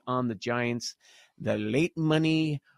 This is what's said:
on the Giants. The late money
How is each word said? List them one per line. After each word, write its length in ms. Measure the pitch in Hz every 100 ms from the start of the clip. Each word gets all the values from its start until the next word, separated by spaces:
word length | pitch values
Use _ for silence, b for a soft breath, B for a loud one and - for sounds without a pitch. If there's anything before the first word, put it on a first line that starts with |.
| -
on 220 | 127 123
the 40 | 101
Giants. 600 | 120 120 120 120 - - b b b b
The 220 | 107 107
late 360 | 107 127 175 165
money 640 | 156 156 160 160 156 143 _